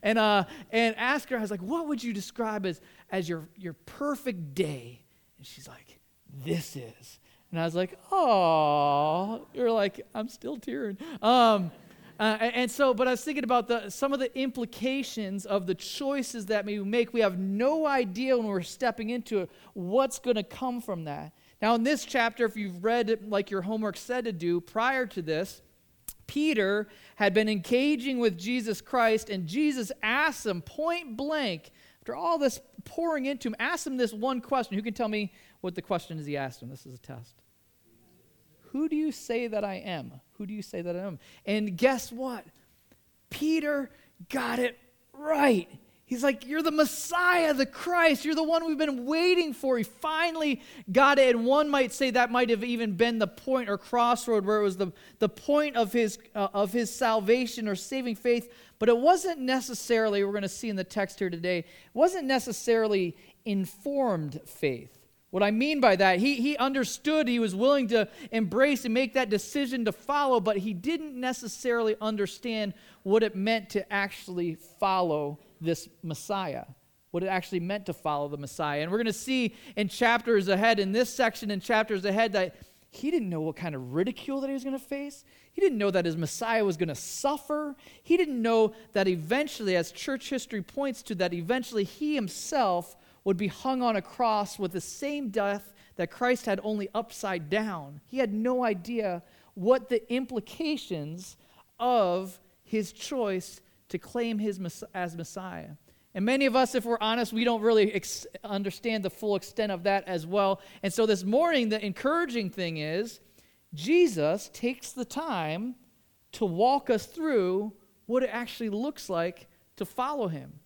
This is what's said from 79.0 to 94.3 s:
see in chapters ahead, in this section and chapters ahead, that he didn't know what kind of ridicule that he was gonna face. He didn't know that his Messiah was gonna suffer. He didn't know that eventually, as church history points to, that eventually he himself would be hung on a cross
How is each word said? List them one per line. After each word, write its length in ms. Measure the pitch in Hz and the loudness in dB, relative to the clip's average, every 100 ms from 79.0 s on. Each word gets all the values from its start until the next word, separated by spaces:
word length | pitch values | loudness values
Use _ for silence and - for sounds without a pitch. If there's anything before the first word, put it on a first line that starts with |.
| 226 | 0
see 400 | - - 262 240 - - - | -2 -2 0 0 -4 -12 -4
in 140 | 208 | -2
chapters 580 | - 233 233 233 220 185 | 2 4 4 4 2 4
ahead, 320 | 190 220 220 | 4 4 4
in 140 | 196 | 2
this 200 | 208 247 | 2 0
section 380 | - 233 - 208 | 2 0 0 -4
and 100 | 202 | -4
chapters 440 | - 226 220 208 196 | 2 2 2 0 0
ahead, 260 | 196 226 | 2 2
that 240 | 202 185 - - _ _ | 2 -2 -4 -20 _ _
he 220 | - 285 | -6 0
didn't 180 | 339 202 | 0 0
know 120 | 170 | -2
what 140 | 156 151 | -4 -4
kind 200 | 170 143 | -6 -6
of 180 | 127 | -4
ridicule 480 | 143 190 - - 269 | 0 0 -2 -6 -4
that 60 | 269 | -2
he 60 | |
was 100 | 269 | -4
gonna 160 | 262 269 | -4 -8
face. 460 | 262 277 285 285 - _ _ | -6 -8 -8 -12 -20 _ _
He 100 | - | 2
didn't 160 | 392 240 | 2 4
know 140 | 202 | 2
that 140 | 190 170 | 2 0
his 120 | 160 | 0
Messiah 480 | 160 - 226 226 202 | -4 -4 0 2 2
was 100 | 160 | 0
gonna 200 | 165 135 | -2 -4
suffer. 800 | - - 277 294 - 302 302 277 - - | -8 -2 -2 -2 -4 -4 -4 -10 -18 -20
He 160 | - 349 | 2 2
didn't 240 | 339 254 | 4 0
know 320 | 226 226 214 220 - | 2 4 4 2 -6
that 140 | 208 196 | 0 2
eventually, 680 | 180 156 247 294 - 208 180 | 0 0 0 -2 -4 0 0
as 160 | 165 | 0
church 380 | - - 269 - | -6 -6 -6 -4
history 340 | 269 - 220 | -6 -4 -8
points 400 | 185 - 277 240 | -6 -4 -4 -4
to, 120 | - 175 | -8 -2
that 200 | 180 175 | -2 -2
eventually 480 | 165 247 240 220 | -2 -2 -2 -2
he 320 | 196 - 302 294 | -2 -2 -2 0
himself 800 | 202 - - 294 220 175 170 - _ _ - | -2 -6 -4 2 2 2 -2 -14 _ _ -2
would 100 | 185 | 0
be 120 | 202 | 0
hung 340 | - 262 262 | -4 -2 0
on 160 | 247 214 | 2 0
a 40 | |
cross 560 | - - 240 | -4 0 2